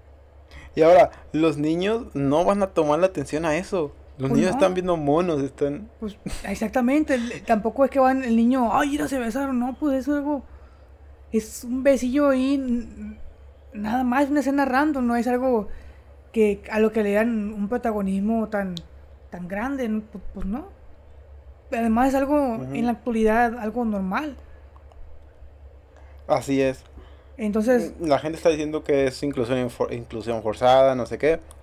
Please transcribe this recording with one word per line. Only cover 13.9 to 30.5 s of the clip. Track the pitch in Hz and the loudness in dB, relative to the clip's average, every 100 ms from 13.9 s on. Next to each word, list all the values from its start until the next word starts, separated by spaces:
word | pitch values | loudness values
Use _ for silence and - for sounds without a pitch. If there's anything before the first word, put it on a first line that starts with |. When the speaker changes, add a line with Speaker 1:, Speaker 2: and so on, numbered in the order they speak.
| 254 | -2
Speaker 2:
más, | 254 262 277 | 0 2 2
una | 294 | 2
escena | 262 277 | 0 0
random, | 269 254 311 277 240 | 2 2 2 0 0
no | |
es | 240 233 | 0 0
algo | 247 262 226 208 - - - - - - | 0 2 0 -2 -10 -14 -20 -20 -20 -6
que, | 226 214 202 - | 2 2 0 -4
a | 214 | 0
lo | 220 | 2
que | 220 | 2
le | 202 | 0
dan | 202 233 220 208 | 2 2 0 -4
un | 214 202 | -4 -4
protagonismo | 240 233 214 190 196 208 226 214 | -2 -2 -2 -2 -2 0 0 -2
tan, | 208 190 175 - - - - - | -4 -4 -8 -14 -20 -20 -20 -16
tan | 175 175 | -12 -8
grande, | 202 254 277 233 | -6 -4 -4 -2
¿no? | 220 | -4
Pu-, | 214 196 - | -6 -12 -10
pues | 196 190 | -8 -6
no. | 247 381 - - - - - - - - - - | -6 -10 -18 -20 -20 -20 -20 -20 -20 -20 -20 -8
Además | 233 226 226 269 | -2 0 2 2
es | |
algo, | 269 277 294 269 226 | 2 2 2 0 -2
Speaker 1:
Ujú. | 131 | -6
Speaker 2:
en | 233 240 | -2 -2
la | |
actualidad, | 226 247 226 220 226 240 240 | -2 -4 0 2 4 2 -2
algo | 214 233 | -6 -4
normal. | 233 202 190 220 302 247 - - - - - - - - - - - - - - - - - - - | -4 -2 -4 -4 -6 -10 -18 -20 -20 -20 -20 -20 -18 -18 -20 -20 -20 -20 -20 -20 -20 -20 -20 -2 4
Speaker 1:
Así | 143 135 135 | 4 4 2
es. | 135 127 - - - - - - | 2 0 -8 -20 -20 -20 -20 -6
Speaker 2:
Entonces | 214 214 214 247 165 - | -2 0 2 2 0 -4
Speaker 1:
La | 165 135 | 0 0
gente | 156 160 | 0 0
está | 170 | 0
diciendo | 151 151 151 | 0 -2 -4
que | - 139 135 | 0 2 2
es | 127 | -2
inclusión | 143 135 113 131 123 | -6 -2 -2 -2 -4
infor-, | - 123 | -4 -4
inclusión | 123 117 113 110 113 | -6 -10 -10 -6 -4
forzada, | 107 | -4